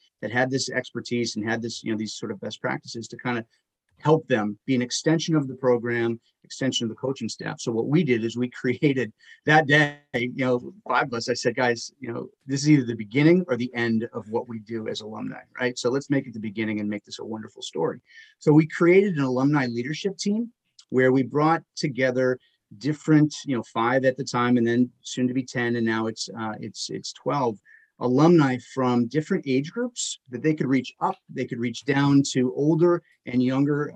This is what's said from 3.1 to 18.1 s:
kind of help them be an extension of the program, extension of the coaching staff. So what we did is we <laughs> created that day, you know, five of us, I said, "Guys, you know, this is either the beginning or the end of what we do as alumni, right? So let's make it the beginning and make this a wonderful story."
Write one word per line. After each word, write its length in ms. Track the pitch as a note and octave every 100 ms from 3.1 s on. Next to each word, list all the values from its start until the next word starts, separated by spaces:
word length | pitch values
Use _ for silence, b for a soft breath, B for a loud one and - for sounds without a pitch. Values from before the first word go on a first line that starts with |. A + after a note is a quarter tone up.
| A#2
kind 220 | B2+ A#2+
of 60 | A2+ _ _ _ _ _
help 260 | D3+ D#3+ D#3
them 280 | A#2+ G#2 G#2
be 120 | - C3
an 60 |
extension 520 | B2 - D#3+ D#3+ D#3+
of 140 | D#3 C3+
the 60 | B2+
program, 640 | B2+ A#2+ A#2 A#2+ A#2 A2+ _ _
extension 400 | - - C3 -
of 40 | A#2
the 60 |
coaching 340 | A2 C3 C3+ A2
staff. 320 | - - D3+
So 120 | -
what 160 | A2+ A#2
we 160 | D3+
did 180 | D#3 B2
is 120 | A2+ A#2+
we 120 | B2
<laughs> 140 | -
created 500 | B2+ A#2 D3+ C3 A2 - B B
that 220 | - D#3 D#3
day, 320 | D3 D3 D3 _
you 180 | B2 A#2+ B2
know, 360 | B2+ B2 C3 - -
five 200 | B2+ D3+
of 60 |
us, 140 | A#2 A#2
I 60 |
said, 220 | A#2+ B2+ A#2+
"Guys, 360 | B2 A#2 - -
you 140 | B2
know, 160 | A#2 - _ -
this 160 | C3+
is 80 | D3
either 160 | D3 A#2
the 80 |
beginning 500 | A2+ G#2+ B2 D3+ F3+ F3+
or 80 | A#2+
the 160 | B2
end 340 | A#2+ A#2 A2+ A2+
of 160 | A#2+ G#2
what 180 | A#2 B2
we 120 | A2+
do 260 | G#2+ A2+ A2
as 120 | G#2+
alumni, 400 | G#2+ A2 G#2 - - -
right? 160 | B2 B2
So 140 | B2
let's 200 | C3 -
make 160 | C#3+ B2+
it 40 |
the 60 | A2+
beginning 400 | A2 G2+ G#2+ G#2
and 80 | G#2
make 160 | G#2
this 140 | - -
a 60 |
wonderful 380 | G#2 A2 G#2+ -
story." 380 | - - E3 - _